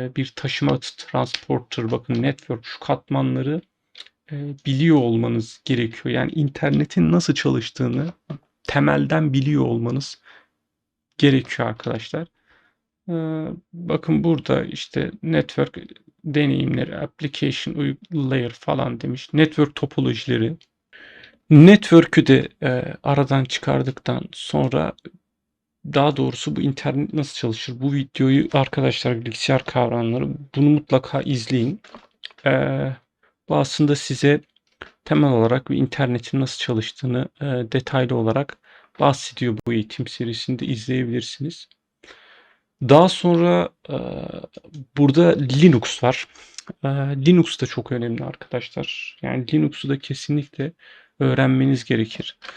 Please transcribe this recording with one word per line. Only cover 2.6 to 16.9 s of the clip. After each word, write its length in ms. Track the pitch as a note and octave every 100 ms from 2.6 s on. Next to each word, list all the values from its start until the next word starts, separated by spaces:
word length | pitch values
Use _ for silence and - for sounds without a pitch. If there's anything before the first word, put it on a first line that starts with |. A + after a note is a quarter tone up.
| -
şu 140 | -
katmanları, 840 | - C#3 - C#3 C3 B2+ C3 D#3+ - _ _ - - _ -
e, 40 | D3 C#3+ C#3 -
biliyor 320 | C3+ E3 D3+
olmanız 640 | A#2+ A2+ A#2 A#2 A2 - -
gerekiyor. 500 | B2 A#2 - - B2
Yani 160 | C3
internetin 800 | D#3+ C#3+ - D3+ C#3+ D3+ F#3 D#3+
nasıl 220 | F3 F3
çalıştığını 800 | D#3 D3 C3 A2+ - B2+ B2 D#3+ - - D3 _ _
temelden 720 | - D3 C#3+ C#3+ C#3 D#3+ D#3
biliyor 320 | C3+ C3+ D3 B2+
olmanız 560 | A#2 A#2 C3+ - - _ - _ _ _ _ _ _ _ -
gerekiyor 500 | D3 C3+ - - A#2
arkadaşlar. 600 | A2+ A#2+ A#2 - D3+ E3+ _ _ _ _ _ _ _ -
Ee, 380 | E3 D#3+ D#3+ D#3 F3 _
bakın 500 | E3+ E3+ D#3 - D3+
burada 400 | E3 D#3 - C3+ -
işte 460 | - - - - -
network 540 | D#3+ D#3 - - - - - - _ _
deneyimleri, 720 | D#3+ C#3+ D3 C3+ C3+ - -